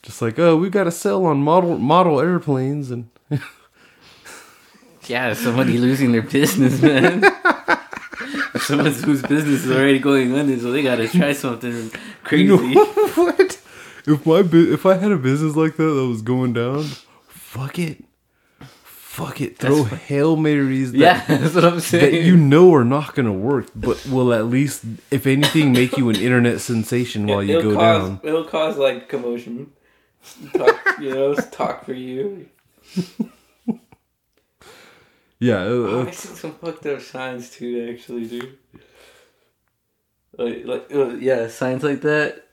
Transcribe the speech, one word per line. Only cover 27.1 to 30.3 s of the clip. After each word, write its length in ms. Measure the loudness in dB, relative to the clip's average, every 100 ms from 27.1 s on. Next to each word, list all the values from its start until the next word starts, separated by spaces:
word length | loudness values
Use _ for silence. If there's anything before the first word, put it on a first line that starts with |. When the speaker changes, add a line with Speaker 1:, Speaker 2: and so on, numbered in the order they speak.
| -4 -2
Speaker 1:
while 140 | -2
Speaker 2:
It, 60 | 0
Speaker 1:
you 100 | 0
Speaker 2:
it'll 140 | 2
Speaker 1:
go 40 | 4
Speaker 2:
cause, 300 | 4 2 -2
Speaker 1:
down. 120 | -8
Speaker 2:
it'll 220 | -4 -4
cause, 320 | -4 -4 -4 0
like, 300 | -2 -2 -10
commotion. 640 | -8 -6 -8 -10 -14 -16 _ _ _ _ _ -20